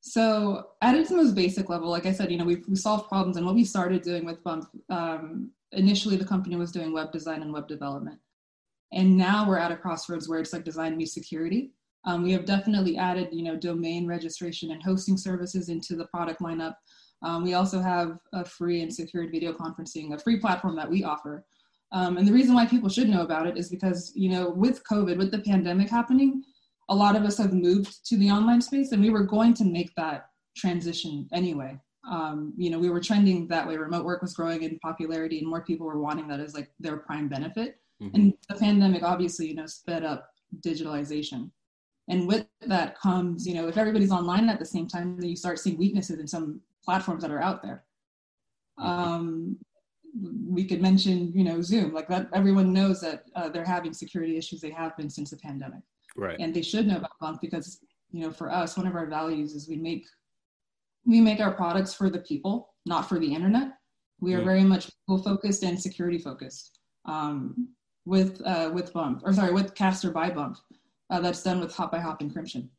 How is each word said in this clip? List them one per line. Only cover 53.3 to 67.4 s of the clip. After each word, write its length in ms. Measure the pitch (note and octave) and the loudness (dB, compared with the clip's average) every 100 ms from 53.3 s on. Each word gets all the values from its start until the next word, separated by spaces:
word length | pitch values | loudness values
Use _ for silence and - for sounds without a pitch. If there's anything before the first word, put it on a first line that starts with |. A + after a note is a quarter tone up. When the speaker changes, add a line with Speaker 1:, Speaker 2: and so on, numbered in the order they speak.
| F3+ | -8
Speaker 1:
uh, 120 | E3 | -6
they're 160 | E3 | -6
having 280 | E3 F3+ E3 | -2 -4 -4
security 440 | D#3+ D#3+ F#3 E3 D#3+ | -10 -10 -6 -4 -4
issues. 240 | D#3+ E3 | -6 -12
They 100 | D#3 | -12
have 260 | E3 E3 D#3+ | -8 -10 -8
been 140 | D3+ | -10
since 200 | - D3 | -10 -12
the 60 | D3+ | -12
pandemic. 460 | D3+ C#3 B2 - - _ _ - | -12 -12 -12 -16 -20 _ _ -8
Speaker 2:
Right. 200 | - - | -8 -4
Speaker 1:
And 120 | E3 | -4
they 100 | E3+ | -4
should 260 | D#3+ G#3 G#3 | -2 0 0
know 80 | F3 | 0
about 160 | - - | -4 -10
Bump 200 | D#3 D#3+ | -10 -8
because, 380 | D#3+ E3+ C#3+ - _ _ _ | -8 -8 -10 -18 _ _ _
you 100 | E3+ | -10
know, 100 | D#3+ | -10
for 180 | D#3 E3 | -8 -6
us, 260 | F3+ E3 - | -4 -4 -4
one 120 | F#3 | -4
of 80 | E3+ | -4
our 100 | D#3+ | -6
values 480 | D#3 D#3+ D#3 D3 | -6 -4 -4 -6
is 140 | D3 D3+ | -8 -10
we 80 | D#3 | -8
make, 300 | E3 E3+ - _ _ _ _ _ _ _ _ _ - | -6 -8 -10 _ _ _ _ _ _ _ _ _ 4
we 140 | A3+ | 8
make 180 | A3 G#3+ | 8 6
our 140 | G#3 | 0
products 420 | F#3+ F3 F3+ F#3+ | 0 0 0 -2
for 160 | - F#3+ | 0 -2
the 80 | - | -2
people, 520 | - C#3+ F#3+ A3+ - _ - | -6 -6 -4 -4 -6 _ -4
not 220 | E3 - | -4 -2
for 120 | F3 | -2
the 120 | D#3+ | 0
internet. 420 | D#3 F#3 A3+ C4+ - _ _ _ _ | 0 2 2 2 -8 _ _ _ _
We 160 | F3+ | -2
are 60 | F3+ | 0
Speaker 2:
Mm. 40 | |
Speaker 1:
very 200 | F3 F#3+ | 2 6
much 260 | F#3+ F#3+ - | 6 6 0
people 320 | _ - F#3+ | _ -2 -2
focused 400 | G3 G3 G#3 G3+ | 0 -2 0 -2
and 180 | F#3 F3+ | -2 -2
security 380 | F#3 - F3 E3+ | -6 -4 -4 -2
focused, 640 | D3+ C3 C3 - - _ _ _ | -6 -12 -14 -16 -20 _ _ _
um, 640 | - D#3 D3 C#3+ | -10 -6 -4 -4